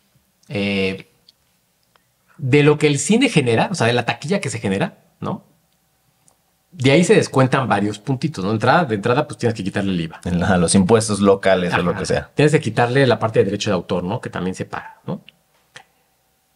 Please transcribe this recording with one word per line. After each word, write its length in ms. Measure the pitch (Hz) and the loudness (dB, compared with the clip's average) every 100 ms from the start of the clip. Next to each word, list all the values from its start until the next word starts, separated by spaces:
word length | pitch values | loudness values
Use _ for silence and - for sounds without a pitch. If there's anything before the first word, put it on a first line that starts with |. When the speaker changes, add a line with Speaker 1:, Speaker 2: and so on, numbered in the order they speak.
| _ _ _ _ _ | _ _ _ _ _
Speaker 1:
eh, 600 | 101 101 98 95 92 - _ _ _ _ _ _ _ _ _ _ _ _ - | -6 -2 -2 -2 -4 -12 _ _ _ _ _ _ _ _ _ _ _ _ -10
de 260 | 131 143 | 2 4
lo 140 | 143 147 | 6 4
que 100 | 151 | 2
el 120 | 143 | 0
cine 300 | - 220 277 | 2 2 4
genera, 400 | 165 120 113 220 | 2 2 2 0
o 40 | 185 | 0
sea, 120 | 117 | 0
de 60 | |
la 120 | 120 117 | 0 -2
taquilla 340 | 117 143 190 | -6 -4 -4
que 100 | 127 | -4
se 100 | 110 | -6
genera, 400 | 110 98 180 - _ _ | -4 -2 -4 -8 _ _
¿no? 240 | - 165 - _ _ _ _ _ _ _ _ _ _ _ _ | -10 -10 -12 _ _ _ _ _ _ _ _ _ _ _ _
De 200 | - 127 | -2 2
ahí 120 | 160 | 4
se 120 | 180 202 | 4 4
descuentan 520 | - 135 127 143 117 | 4 2 2 2 0
varios 300 | 104 104 107 | 0 -2 -4
puntitos, 480 | - 127 - - 92 | -6 -4 -4 -4 -4
¿no? 60 | |
Entrada, 340 | 110 113 160 151 | -2 2 2 0
de 80 | 107 | -2
entrada, 300 | 107 123 - | 0 0 -2
pues 120 | 113 | -4
tienes 160 | 117 110 | -4 -4
que 80 | |
quitarle 280 | 95 104 98 | -6 -4 -4
el 80 | 90 | -4
iva. 200 | 80 - 87 | -4 -8 -4
Speaker 2:
El, 160 | 87 | -2
ajá, 140 | 87 92 | 0 2
los 180 | 85 98 | 2 2
impuestos 440 | 90 113 107 101 | 4 2 2 0
locales 540 | 101 98 95 92 87 | 2 2 2 0 0
o 80 | - | -2
lo 100 | 87 | -2
Speaker 1:
Ajá. 80 | 82 | -4
Speaker 2:
que 40 | - | -4
sea. 240 | 147 - - | -4 -4 0
Speaker 1:
Tienes 160 | 147 | 2
que 80 | 151 | 2
quitarle 480 | - 110 120 131 131 | 0 0 0 2 2
la 100 | 107 | 2
parte 220 | 113 120 | 0 0
de 60 | 98 | 0
derecho 260 | 98 - | -2 -2
de 40 | 92 | -4
autor, 280 | - 92 | -2 -6
¿no? 180 | 90 113 | -4 -6
Que 80 | - | -8
también 240 | 90 90 | -6 -6
se 120 | 90 - | -6 -10
paga, 340 | - - - - | -10 -14 -18 -12
¿no? 140 | - - _ _ _ _ - - _ _ _ _ _ _ | -12 -12 _ _ _ _ -20 -20 _ _ _ _ _ _